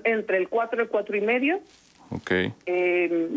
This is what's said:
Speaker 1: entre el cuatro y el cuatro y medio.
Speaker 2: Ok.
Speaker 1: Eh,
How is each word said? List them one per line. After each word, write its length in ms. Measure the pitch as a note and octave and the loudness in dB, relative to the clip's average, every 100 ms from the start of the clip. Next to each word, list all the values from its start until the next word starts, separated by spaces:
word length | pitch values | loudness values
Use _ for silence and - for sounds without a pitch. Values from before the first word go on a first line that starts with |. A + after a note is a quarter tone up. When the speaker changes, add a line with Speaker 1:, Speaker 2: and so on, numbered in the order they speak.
| A3+ | 0
Speaker 1:
entre 320 | A3 G3+ F#3+ | 0 0 0
el 100 | F3+ | 0
cuatro 320 | A3+ A#3 A#3 | 0 0 -2
y 40 | A3+ | 0
el 40 | |
cuatro 280 | G#3 G3+ G3+ | -2 -2 -2
y 40 | |
medio. 380 | G#3 B3 C#4 F#4+ - - - - - | 0 2 2 -2 -6 -20 -20 -20 -12
Speaker 2:
Ok. 220 | - - F2+ F#2 - - | -10 -2 0 0 -4 -4
Speaker 1:
Eh, 600 | F3+ F3+ F3 E3+ E3+ E3 | 0 2 2 2 0 0